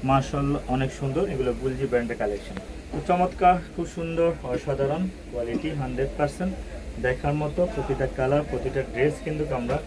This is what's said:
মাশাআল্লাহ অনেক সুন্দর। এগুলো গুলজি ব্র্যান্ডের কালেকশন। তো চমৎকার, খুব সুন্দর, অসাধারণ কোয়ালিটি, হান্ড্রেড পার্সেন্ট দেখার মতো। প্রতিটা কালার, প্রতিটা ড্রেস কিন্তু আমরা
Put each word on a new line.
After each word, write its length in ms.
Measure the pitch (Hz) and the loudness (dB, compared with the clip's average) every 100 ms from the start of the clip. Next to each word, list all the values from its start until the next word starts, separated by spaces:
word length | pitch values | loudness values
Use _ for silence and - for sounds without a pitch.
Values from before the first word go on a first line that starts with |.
মাশাআল্লাহ 580 | 131 135 135 147 139 143 - | 4 4 4 0 0 0 0
অনেক 240 | 131 135 | 0 0
সুন্দর। 380 | - 139 143 196 | -2 -2 0 0
এগুলো 240 | 143 127 113 | 0 0 0
গুলজি 240 | 131 127 135 | -2 -2 0
ব্র্যান্ডের 320 | 123 117 117 | 2 0 -2
কালেকশন। 380 | 107 104 - - - - - | -2 -2 -6 -10 -10 -12 -8
তো 80 | 151 143 | -6 0
চমৎকার, 480 | 180 180 - 180 180 170 - | 2 2 6 6 6 2 -6
খুব 120 | 170 | -6
সুন্দর, 440 | - 165 165 170 165 | -4 -4 2 2 2
অসাধারণ 640 | 135 123 147 139 139 156 185 - - | -4 -4 -2 0 2 2 -2 -4 -8
কোয়ালিটি, 380 | 120 120 120 156 | -6 -2 -2 -2
হান্ড্রেড 400 | 156 131 123 135 - | -2 -2 0 -2 0
পার্সেন্ট 360 | 147 - 185 190 - - - - | -2 0 -4 -4 -8 -10 -10 -2
দেখার 320 | 127 127 147 | 0 2 0
মতো। 340 | 147 151 143 175 - | 0 0 2 2 2
প্রতিটা 320 | 131 131 135 - | -2 0 0 2
কালার, 240 | 131 143 147 | 4 4 2
প্রতিটা 320 | 127 131 139 | -2 -2 -2
ড্রেস 320 | 131 120 143 147 | -2 2 2 2
কিন্তু 320 | - 151 147 127 | -4 -2 -2 -2
আমরা 240 | 120 147 | 0 -2